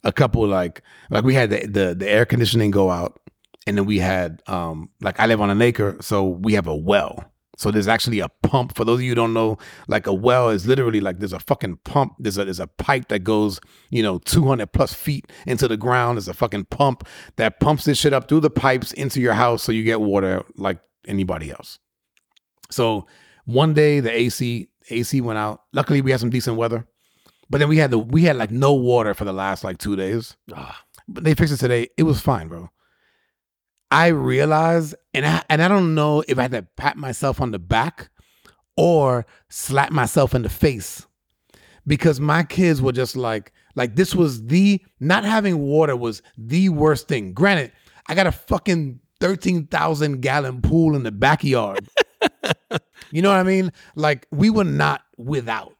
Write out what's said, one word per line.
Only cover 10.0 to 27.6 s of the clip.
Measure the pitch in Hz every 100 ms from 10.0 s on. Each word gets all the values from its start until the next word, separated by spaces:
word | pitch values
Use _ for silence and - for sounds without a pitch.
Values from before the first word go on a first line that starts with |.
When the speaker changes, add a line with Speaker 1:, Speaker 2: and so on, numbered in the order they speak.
| -
Speaker 1:
a |
well | 95 117 123 120
is | 104 101
literally, | 135 120 107
like, | 98 87
there's | 101
a | 85
fucking | - 139 101 82
pump. | - 143 127 -
There's | 113 98
a, | 98
there's | 90
a | 85
pipe | - 95 135 123
that | 104
goes, | 92 107 107 95 _ _ _
you | 120
know, | 107 90
two | - 160 135
hundred | 127 104
plus | - 131
feet | - - 139 - - -
into | 123 127
the | 107
ground. | 117 123 120 120
There's | 90
a | 87
fucking | 117 104 -
pump | - 143 127 - - - -
that | 110 -
pumps | 147 151 151
this | 139
shit | 151
up | 135 -
through | 156
the | 151
pipes | - 135 127 117
into | - 139 135
your | 120
house | 107 120 117
so | -
you | 110
get | 110 113
water | 104 98 95 92 - -
like | 98 87 _ _ -
anybody | 98 90 82 78
else. | - - - _ _ _ _ _ _ _ _ -
So | - 117 107 - _ _ _ -
one | 120 160
day | 151 151 147
the | 117
A | 117 120
C, | - 123 117 - _ -
A | 120
C | 117 139
went | 120 110
out. | 107 - _
Luckily, | - 143 143
we | 131
had | 131
some | 117
decent | 123 127 113
weather. | 117 113 117 _ _ _ _ _ _
But |
then | 139